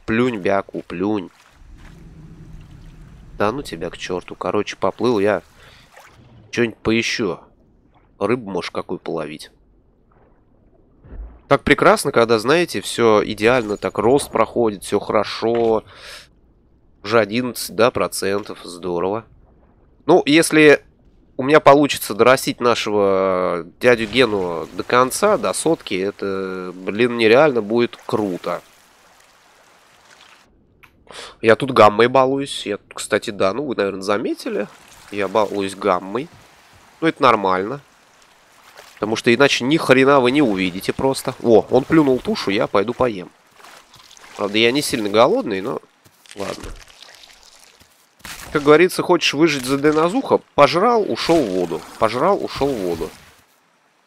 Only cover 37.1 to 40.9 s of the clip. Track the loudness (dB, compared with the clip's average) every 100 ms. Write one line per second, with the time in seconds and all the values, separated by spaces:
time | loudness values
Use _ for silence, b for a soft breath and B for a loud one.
37.1 | 0 2 2 2 -2 -4 -8 -16 _ _
38.1 | _ _ _ _ _ _ -20 -20 -10 -6
39.1 | -2 2 4 4 2 0 0 2 4 6
40.1 | 4 4 2 2 0 -2 -4 -8